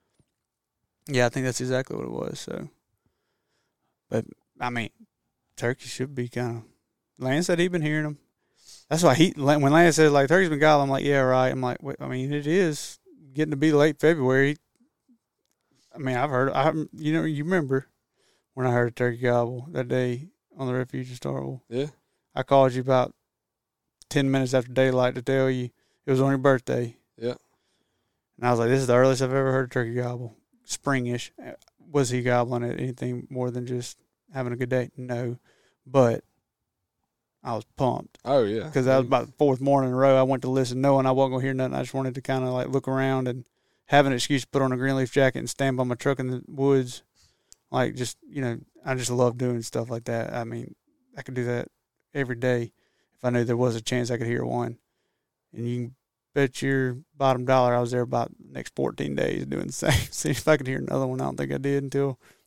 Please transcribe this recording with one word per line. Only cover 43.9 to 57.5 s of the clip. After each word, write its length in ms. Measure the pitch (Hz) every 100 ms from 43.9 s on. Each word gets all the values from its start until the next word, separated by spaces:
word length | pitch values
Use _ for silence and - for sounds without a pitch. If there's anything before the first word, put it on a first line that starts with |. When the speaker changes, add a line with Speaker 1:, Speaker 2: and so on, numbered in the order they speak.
| 143 139
Speaker 1:
an 60 |
excuse 260 | 123 - 139
to 60 | -
put 140 | 139
on 100 | 131
a 60 | 127
green 180 | 135 135
leaf 160 | 127
jacket 280 | 143 131 120
and 100 | 120
stand 260 | - 135 127
by 80 |
my 100 | 123
truck 240 | 120 143 131
in 100 | 127
the 140 | 123 -
woods. 540 | 139 139 135 123 - _ _ _ _ _ _ _
Like, 240 | 127 123 123
just, 200 | 120 - 302
you 140 | 147
know, 180 | 123 113 - _
I 120 | 143
just 160 | 127 120
love 260 | 123 123 120
doing 240 | 127 120
stuff 280 | 113 - 117
like 140 | 117
that. 280 | 113 117 -
I 120 | 123
mean, 300 | 117 117 123 - _ _ _ -
I 40 |
could 120 | -
do 100 | 127
that 240 | 123 120 - _ _ _ _
every 220 | 143 131 120
day 360 | 127 123 117 _ _ _ _
if 100 | _
I 40 | 123
knew 140 | 123
there 140 | 117 117
was 180 | 127 113
a 40 |
chance 280 | 113 127 117
I 60 | 117
could 100 | 113
hear 180 | 120
one. 340 | 120 120 120 117 _ _ _ _ _ _ _
And 160 | - 120
you 80 | 123
can 120 | 120 - _ _ _
bet 300 | 147 139 -
your 340 | 135 135 127 123 -
bottom 300 | - 135 127
dollar 300 | 127